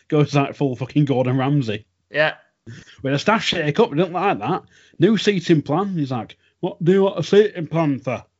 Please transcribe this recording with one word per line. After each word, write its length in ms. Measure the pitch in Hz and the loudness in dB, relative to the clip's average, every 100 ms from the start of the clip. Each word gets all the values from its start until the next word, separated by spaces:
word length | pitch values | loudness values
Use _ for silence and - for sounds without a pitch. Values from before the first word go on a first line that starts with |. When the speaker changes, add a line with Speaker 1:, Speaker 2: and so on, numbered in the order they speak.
| _ | _
Speaker 1:
Goes 260 | 151 147 | 0 2
like 220 | 143 139 - | 0 -2 -2
full 200 | 143 120 | -4 -4
fucking 300 | 127 147 143 | -4 0 2
Gordon 320 | 127 127 135 | 2 0 0
Ramsay. 480 | 135 147 117 104 - _ _ | 0 0 -2 -6 -10 _ _
Speaker 2:
Yeah. 240 | 147 156 - _ _ - 120 - - | -2 -2 -2 _ _ -20 -20 -20 -10
Speaker 1:
"With 100 | 135 | -4
a 60 | 139 | -2
staff 240 | - 214 | 0 0
shake-up, 480 | - 180 151 147 - | 0 -2 -2 0 0
we 60 | 147 | 0
didn't 160 | 180 | -2
like 260 | 170 196 156 | -2 -2 -2
that. 240 | 110 196 - _ _ - | -2 -4 -6 _ _ 0
New 200 | 175 220 | 2 2
seating 440 | - 196 151 160 | 0 -2 2 0
plan." 340 | - 156 202 175 | 2 -2 -2 -4
He's 120 | 135 | -4
like, 240 | 127 104 - _ _ | -6 -8 -16 _ _
"What 220 | 180 - | -8 -2
do 80 | 165 | 2
you 100 | 190 | 4
want 160 | 196 - | 2 0
a 40 | |
seating 440 | 160 202 214 180 160 | 4 4 4 0 -4
plan 320 | 165 156 127 | -2 0 -2
for?" 140 | 127 | -4
And 100 | 107 - | -8 -10